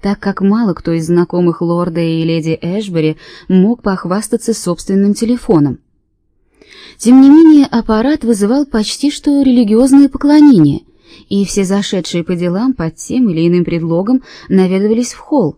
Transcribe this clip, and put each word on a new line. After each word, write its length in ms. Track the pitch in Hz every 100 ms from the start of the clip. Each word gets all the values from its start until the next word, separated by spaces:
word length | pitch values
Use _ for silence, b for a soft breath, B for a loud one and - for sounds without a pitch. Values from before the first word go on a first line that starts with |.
так 160 | 202 202
как 220 | 202 190
мало 340 | 196 214 226 160
кто 160 | -
из 160 | 165 160
знакомых 560 | 175 175 180 175 165
лорда 360 | 170 170 175 165
и 240 | 165 165
леди 340 | 165 165 156 160
Эшбери 560 | 170 196 202 165 156 156 B B B
мог 340 | 185 196 240
похвастаться 720 | 208 190 175 190 220 226 -
собственным 640 | 220 - 175 - 196 202 202
телефоном. 640 | 226 240 - 175 143 - _ _ _ _ _ _ _ b b b b b
Тем 240 | 226 262
не 80 | 277
менее, 360 | 302 320 302 269
аппарат 580 | 233 220 220 247 302
вызывал 420 | 226 214 202 269 285
почти 460 | 220 208 - 285
что 300 | - - 277
религиозное 680 | 262 247 214 220 262 277 277
поклонение, 720 | - 285 302 294 220 147 151 _ b b b b
и 160 | 202 202
все 200 | - 185
зашедшие 580 | 196 202 190 170 175
по 120 | 165 180
делам 380 | 175 180 254
под 220 | 254 165 -
тем 340 | - 247 240
или 180 | 160 170
иным 180 | 180 165
предлогом 580 | 170 160 165 196 262 B B B
наведывались 680 | 190 185 190 208 226 240
в 40 | -
холл 400 | - 302 165